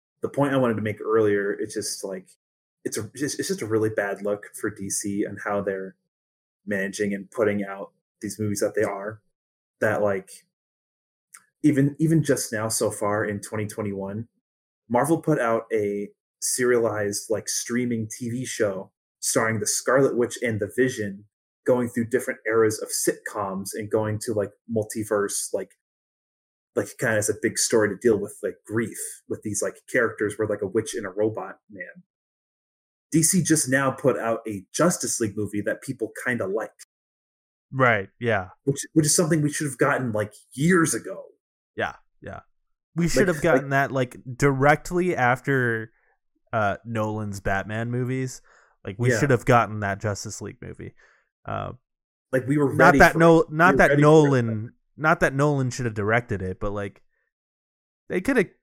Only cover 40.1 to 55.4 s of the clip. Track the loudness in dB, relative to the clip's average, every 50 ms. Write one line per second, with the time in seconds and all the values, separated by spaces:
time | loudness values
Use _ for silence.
40.1 | -2 -2 -2 -4 -6 -16 _ _ -4 0 2 4 4 4 4 2 0 -4 -6 -10
41.1 | -12 -14 -16 -20 _ _ _ _ _ _ _ _ -8 -6 -6 -6 -8 -12 _ _
42.1 | _ _ -18 -16 -16 -16 -18 _ _ _ _ _ _ _ _ _ -4 -2 0 2
43.1 | 2 2 2 2 2 2 2 2 2 2 2 2 0 0 0 0 0 -2 -2 -2
44.1 | -6 -16 -14 -12 -4 0 2 2 4 4 4 4 4 4 0 -4 -2 -2 0 0
45.1 | 0 2 2 2 2 0 0 0 0 0 2 0 -2 -2 -6 -10 _ _ _ _
46.1 | _ _ _ _ _ _ _ -6 -2 0 0 0 -2 -4 -6 -6 -4 -2 -2 -2
47.1 | -2 -4 -6 -6 -8 -6 -4 -2 -2 -2 -2 -4 -6 -6 -4 -4 -4 -4 -4 -2
48.1 | -4 -4 -4 -6 -8 -12 _ _ _ _ _ _ _ _ -12 -10 -4 0 2 2
49.1 | 2 4 4 4 4 4 4 4 4 4 4 2 -2 -4 -4 -4 -4 -2 -4 -4
50.1 | -4 -4 -6 -10 -12 -12 -12 -14 -14 -14 -16 -16 -16 -14 -16 -18 -18 _ _ _
51.1 | _ _ _ _ _ _ -10 -8 -8 -6 -6 -8 -12 -14 _ _ _ _ _ _
52.1 | _ _ _ -4 -2 -2 0 0 0 2 2 2 4 6 6 8 8 8 8 8
53.1 | 8 8 8 8 8 8 6 2 2 4 4 6 6 6 6 6 6 8 8 10
54.1 | 10 10 8 8 4 2 2 0 -2 -4 -6 -10 -12 _ _ _ _ -2 2 2
55.1 | 2 4 2 0 2 2